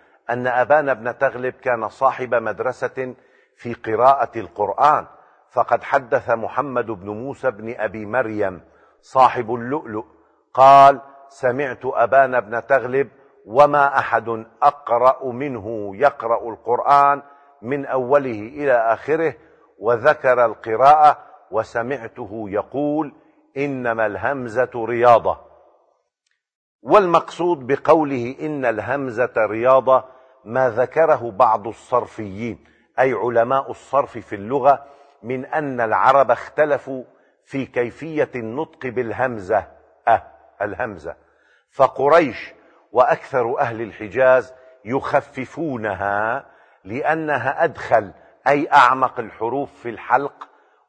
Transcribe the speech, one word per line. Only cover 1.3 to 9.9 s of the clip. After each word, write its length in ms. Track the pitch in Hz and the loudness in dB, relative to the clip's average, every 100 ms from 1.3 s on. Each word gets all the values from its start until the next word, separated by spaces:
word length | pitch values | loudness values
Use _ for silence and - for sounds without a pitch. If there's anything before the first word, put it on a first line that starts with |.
| 117 127 | -2 -8
كان 340 | - 131 120 107 | -6 -4 -4 -4
صاحب 460 | - 135 123 127 | -2 -2 -2 -4
مدرسة 800 | 120 110 101 123 120 123 - 127 117 _ _ _ _ | -2 -2 -6 -6 -6 -8 -8 -10 -12 _ _ _ _
في 180 | 120 | -12
قراءة 640 | 117 - 107 127 139 117 113 | -10 -6 2 4 4 0 -6
القرآن، 680 | 95 - 101 - 143 139 82 - _ _ _ | -10 -4 -4 2 2 2 -2 -20 _ _ _
فقد 340 | 123 113 120 | -4 0 -2
حدث 460 | - 139 120 135 117 | 0 -2 0 -4 -2
محمد 560 | 117 101 127 143 123 110 | -4 -4 -6 -4 -4 -6
بن 240 | 101 98 | -8 -10
موسى 400 | 104 135 127 131 | -10 -12 -6 -6
بن 240 | 104 113 123 | -6 -12 -8
أبي 280 | 107 104 104 | -8 -8 -6
مريم 540 | 123 113 107 98 90 _ _ _ _ | -4 -4 -4 -6 -6 _ _ _ _
صاحب 540 | _ 131 123 123 110 | _ 2 2 2 -6
اللؤلؤ 500 | 120 117 151 117 | -6 -6 -8 -8